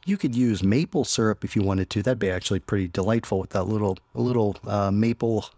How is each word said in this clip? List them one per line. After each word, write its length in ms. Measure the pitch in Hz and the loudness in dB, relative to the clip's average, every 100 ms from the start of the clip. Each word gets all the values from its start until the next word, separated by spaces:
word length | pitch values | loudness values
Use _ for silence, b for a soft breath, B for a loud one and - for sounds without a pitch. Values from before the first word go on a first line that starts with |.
You 140 | 180 202 | -4 -2
could 180 | 143 117 | 0 2
use 260 | 123 98 | 2 2
maple 420 | 98 120 180 165 | 2 2 0 -2
syrup 400 | 127 - 110 104 | -2 2 2 0
if 120 | 98 110 | -2 0
you 60 | |
wanted 260 | 98 95 92 | 0 0 0
to. 140 | 104 | -2
That'd 160 | 113 131 | 0 0
be 120 | 98 | 0
actually 300 | 90 - 95 | -2 -2 -4
pretty 280 | - 104 92 | -2 -2 -2
delightful 520 | 95 95 113 - 95 | -2 0 0 0 -4
with 100 | 92 | -2
that 140 | 98 | -4
little, 320 | 92 107 104 92 _ | -2 0 0 -2 _
a 60 | 120 | -4
little, 360 | 120 120 104 92 110 | 0 2 0 -2 -4
uh, 240 | 104 98 | 0 2
maple 560 | 101 113 117 113 110 - | 2 2 0 0 -2 -4